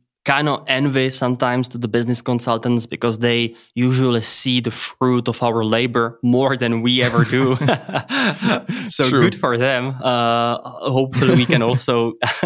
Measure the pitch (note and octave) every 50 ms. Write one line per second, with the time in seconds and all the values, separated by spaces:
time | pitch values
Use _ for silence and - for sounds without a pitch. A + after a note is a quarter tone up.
0 | _ _ _ _ - C#3+ C#3 C#3+ D3 D3+ C#3 - - - C3 C3 C#3+ C#3+ C3 C3+
1 | C3 C3 C3 - C3+ B2 B2 A#2+ C3 B2 B2 B2+ B2+ B2 - A#2+ A#2+ A2 G#2 A#2+
2 | A#2+ A#2+ B2 A#2 - - B2 A#2 A#2 B2 A#2 A2+ - B2 B2 A#2+ A2 - B2 -
3 | A#2+ A#2+ A2 G#2+ A#2 A#2+ A#2 A#2 A#2 A2+ A#2 - - _ - A#2+ B2 B2+ C3 B2+
4 | C3 B2+ A#2+ A2+ G#2+ - - - - C3 B2 B2 A#2 B2 - - - - - -
5 | B2+ B2+ B2+ B2 A#2+ B2 A2+ - A#2+ A#2 A2+ A2+ A2 A2 A2 A#2 A#2+ B2 A#2 A#2+
6 | A#2 A#2 A#2 - - B2 A#2+ B2+ C3+ C3 C3+ B2 B2 A#2 A#2 A2+ A2+ B2 B2 B2+
7 | B2 B2 A#2 A#2 - A2+ - B2+ C3+ C3 C3 A#2 D3 F#3+ - - - - F#3+ C#3+
8 | - - C4 C#4 B3+ G#3 D3 - F#3+ A#3 G#3 - - - G#3+ B3+ - A3 - -
9 | C#3 B2+ C#3 C3+ B2+ F#3+ F#3 - - C3+ A#2+ A#2 B2+ C3+ C3 B2 B2+ C3 C3 B2+
10 | B2 B2+ B2 A#2+ A#2 A#2 A#2 A#2 A#2 A#2 A#2+ - - B2+ B2 - - C#3 B2+ C3
11 | C3+ C3 C3 B2+ C3 C3 F3 D3 A#2+ - C3+ B2 A2+ A#2 B2+ C3 - - B2 A#2
12 | A#2 A#2 A2+ - - A#2+ - - -